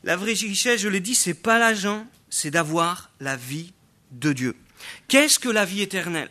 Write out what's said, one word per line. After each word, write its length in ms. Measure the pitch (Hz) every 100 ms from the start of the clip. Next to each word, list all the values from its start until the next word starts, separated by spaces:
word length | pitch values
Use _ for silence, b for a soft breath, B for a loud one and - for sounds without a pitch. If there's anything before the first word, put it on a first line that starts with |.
La 120 | - 175
vraie 160 | 208
richesse, 480 | 208 220 196 247 240
je 80 | 202
l'ai 120 | 196
dit, 140 | 185
c'est 200 | 254 180
pas 240 | 165 220 226
l'argent, 480 | 226 214 196 208 220 _ _
c'est 200 | - 151
d'avoir 600 | 160 151 165 165 180 - _
la 160 | 135 135
vie 360 | 123 147 175 _ _ _ _
de 200 | 127 147
Dieu. 240 | 135 127 - _ B B B _
Qu'est-ce 300 | 262 302 -
que 120 | 254
la 160 | 214 190
vie 160 | 196
éternelle ? 480 | 202 190 170 165 135